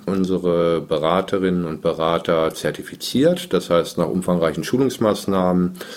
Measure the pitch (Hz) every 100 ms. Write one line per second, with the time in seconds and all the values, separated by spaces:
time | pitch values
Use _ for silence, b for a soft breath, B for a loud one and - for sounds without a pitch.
0 | - 95 92 92 87 85 85 82 73 78
1 | 78 90 92 101 92 90 82 78 85 78
2 | 80 82 - 82 80 - 78 73 73 78
3 | - 123 156 180 - 87 - 85 82 -
4 | 82 92 90 90 82 78 80 123 135 123
5 | 110 95 - 95 90 90 90 B B